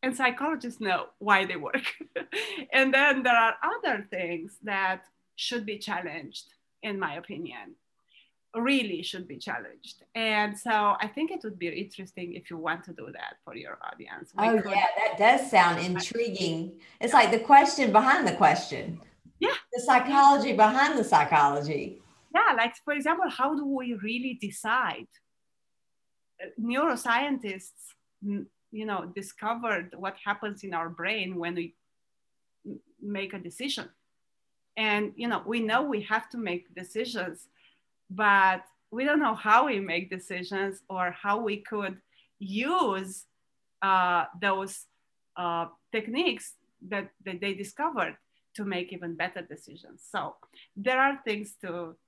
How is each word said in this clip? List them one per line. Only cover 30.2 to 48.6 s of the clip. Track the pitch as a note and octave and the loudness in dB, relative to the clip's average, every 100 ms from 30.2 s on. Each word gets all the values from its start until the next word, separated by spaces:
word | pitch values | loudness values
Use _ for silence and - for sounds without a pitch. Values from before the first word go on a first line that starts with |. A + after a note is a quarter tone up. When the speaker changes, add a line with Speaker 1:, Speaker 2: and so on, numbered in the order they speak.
Speaker 1:
happens | G3+ G3+ G#3+ G3+ | -6 -6 -6 -10
in | G3 | -8
our | E3+ E3 | -6 -6
brain | E3 F3+ A3 F#3 F3+ | -6 -4 -4 -4 -6
when | E3+ | -6
we | E3+ E3 _ _ _ _ _ _ _ _ _ G#3 | -6 -8 _ _ _ _ _ _ _ _ _ -16
m-, | G#3 _ _ | -16 _ _
make | G#3 G3+ G3 | -10 -8 -6
a | G3 | -8
decision. | F3+ - C4+ C4 - _ _ _ _ _ _ _ _ - | -12 -10 -8 -8 -10 _ _ _ _ _ _ _ _ -4
And, | G#3+ G#3 G#3 - | 0 0 -2 -6
you | A#3+ | -4
know, | G3+ F#3+ | -4 -4
we | A#3 | -4
know | A3 A#3 | 0 0
we | D4 A3 | 0 -4
have | G#3 A3 - | -2 -4 -4
to | A#3+ | -8
make | G#3+ F3+ - | -6 -6 -8
decisions, | F3+ F#3 G#3+ B3 A#3 F3+ E3 - _ _ _ _ _ _ | -16 -10 -6 -6 -6 -8 -10 -20 _ _ _ _ _ _
but | F#3 G#3 G3+ F#3+ F#3 - _ _ | 0 4 6 6 2 -6 _ _
we | A3 | -2
don't | C#4 D4 | 2 2
know | C#4 | 2
how | A3 G#3+ A3+ D4 | 0 6 6 6
we | G#3 | 0
make | G3 E3+ F#3 | -2 -4 -4
decisions | F#3+ - F3+ F3+ F#3+ G3 F#3+ _ | -10 -8 -10 -6 -4 -4 -6 _
or | F#3 F3+ | -4 -4
how | F3+ G3+ G#3 | -2 -2 -2
we | A3+ G#3 | -2 -6
could | - G#3+ G3 F#3+ _ _ _ _ | -6 -6 -6 -8 _ _ _ _
use, | G3+ G3+ C4 F4+ C4+ F#3+ F#3+ F#3+ - _ _ _ _ _ | -8 -4 0 0 0 -2 -6 -14 -18 _ _ _ _ _
uh, | G3 F#3+ F3+ F3 - F3 | 2 4 4 2 0 -2
those, | G3+ F#3+ F#3+ - - _ _ _ _ - | 0 0 -4 -10 -16 _ _ _ _ -6
uh, | F3 E3+ E3 - _ | -4 -2 -6 -10 _
techniques | A3 G#3+ B3+ F4+ - - - _ _ F#3 | -6 -4 -2 -2 -2 -10 -20 _ _ -8
that, | G3+ G3 _ | -8 -8 _
that | G3 F3 | -12 -6
they | G3+ | -4
discovered | G3 G3+ - D4 C4+ E3 - _ _ _ | -6 -10 -4 -4 -2 -4 -6 _ _ _
to | - | -10